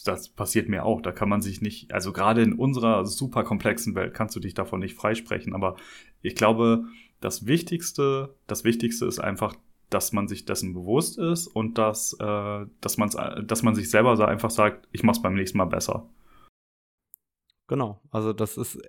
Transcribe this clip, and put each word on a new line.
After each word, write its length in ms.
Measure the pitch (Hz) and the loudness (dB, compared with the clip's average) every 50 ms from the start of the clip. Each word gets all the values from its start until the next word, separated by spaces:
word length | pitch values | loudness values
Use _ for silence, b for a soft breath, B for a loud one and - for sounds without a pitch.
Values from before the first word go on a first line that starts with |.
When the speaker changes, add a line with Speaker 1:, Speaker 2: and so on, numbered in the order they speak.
| - | -4
Speaker 1:
Das 240 | - 92 - - | -4 -4 -4 -8
passiert 400 | - _ - 104 - - 110 - | -14 _ -8 -4 0 0 0 0
mir 160 | - 98 92 - | 0 -2 -2 0
auch. 180 | 110 110 - | 0 0 0
Da 120 | - 92 90 | -2 -6 -4
kann 160 | - 107 101 | -2 0 0
man 120 | 101 104 | 0 0
sich 200 | 98 98 95 - | 0 -2 -4 -4
nicht, 320 | 107 104 - - - - - | -6 -6 -6 -8 -12 -6 -6
also 180 | 95 90 95 | -4 -4 -4
gerade 300 | 92 90 95 107 113 117 | -2 2 2 4 6 6
in 120 | 113 110 - | 6 4 4
unserer 520 | 117 127 135 135 123 113 113 110 98 90 | 2 2 0 2 2 2 2 2 2 2
super 380 | 107 - - 135 120 - 120 101 | -2 -4 -4 -4 -2 -2 -2 -2
komplexen 520 | - 110 101 - 110 101 - - 110 95 | 0 -2 0 0 0 0 0 -2 -4 -2
Welt 180 | 95 92 85 - | -2 -4 -4 -4
kannst 220 | - 110 104 - | -4 -6 -4 -4
du 60 | 95 | -8
dich 120 | 90 98 - | -8 -8 -4
davon 280 | - 95 - - 92 | -6 -6 -4 -4 -6
nicht 140 | 92 92 - | -6 -6 -8
freisprechen. 580 | - - 107 113 113 - - 101 - - 98 92 | -4 -2 -2 -2 -2 -4 -6 -6 -6 -6 -6 -4
Aber 240 | 95 95 92 92 B B B B B B B B B | -2 -2 -2 -2 B B B B B B B B B
ich 140 | - 95 - | -8 -6 0
glaube, 500 | - 117 107 113 113 117 117 117 117 B B B B B B B _ - | 4 4 4 6 6 6 4 4 4 B B B B B B B _ -6
das 220 | 98 - - 104 | -6 -6 -4 0
Wichtigste, 880 | 107 147 170 170 - 170 170 - - - - 143 139 135 135 139 135 - _ _ | 2 2 2 2 -2 -6 -6 -6 -6 -2 0 0 0 0 -2 -4 -8 -14 _ _
das 160 | - 104 - - | -8 -6 0 2
Wichtigste 420 | 113 117 - 120 117 117 - - | 2 2 2 0 -2 -2 -2 -4
ist 140 | - - - | -4 -2 -2
einfach, 360 | - 98 98 - 110 101 - - _ _ _ _ _ - | -4 -4 -2 -2 -2 -4 -4 -8 _ _ _ _ _ -2
dass 240 | - 98 - - - | -2 0 0 0 -2
man 140 | 104 101 | -2 -2
sich 180 | 98 101 87 - | -2 -4 -8 -6
dessen 280 | - 98 - - 92 87 | -6 -4 -4 -4 -6 -6
bewusst 440 | 90 87 92 113 147 170 170 - | -6 -2 2 2 2 2 0 -4
ist 300 | - 175 165 170 165 - | -4 -2 0 0 -2 -4
und 300 | - - 113 110 110 117 | -4 -4 -2 -2 0 2
dass, 360 | 117 110 107 107 - - - - - | 2 2 2 2 -2 -4 -6 -6 -4
äh, 460 | 107 104 104 104 101 104 104 104 104 104 _ - | -4 -2 -2 -2 -2 -4 -6 -6 -8 -10 _ -8
dass 160 | - 104 - | -6 -4 -2
man's, 200 | - 104 104 - - - - - - 104 | 0 0 -2 -2 -4 -6 -6 -6 -8 -4
dass 200 | 104 113 117 - | -4 -2 2 2
man 120 | 117 104 | 2 2
sich 140 | 104 95 - | 2 0 4
selber 260 | - 107 113 123 117 | 6 6 6 8 6
so 80 | 107 107 | 6 6
einfach 260 | - 95 101 - 110 | 4 2 2 0 -2
sagt, 380 | - - 107 104 - - _ _ | 2 4 4 2 2 -2 _ _
ich 120 | - - - | -4 2 4
mach's 180 | 110 - - | 4 4 4
beim 140 | - 92 95 | 0 0 0
nächsten 220 | 98 95 92 - | 0 -2 0 2
Mal 80 | 101 92 | 2 2
besser. 440 | 85 - 87 - - - - - - b b b b b b b b _ _ _ _ _ _ _ _ _ _ _ _ _ - _ _ _ _ _ _ _ _ _ | 2 0 -2 -2 -2 -4 -4 -6 -10 b b b b b b b b _ _ _ _ _ _ _ _ _ _ _ _ _ -20 _ _ _ _ _ _ _ _ _
Speaker 2:
Genau, 320 | - 135 139 127 104 101 - _ _ | -4 -2 -2 -2 -4 -6 -10 _ _
also 200 | - 110 110 110 | -4 -2 0 0
das 260 | 104 95 110 104 - | 0 0 -2 -4 -2
ist, 220 | 120 123 - - - - | -6 -8 -8 -8 -14 -16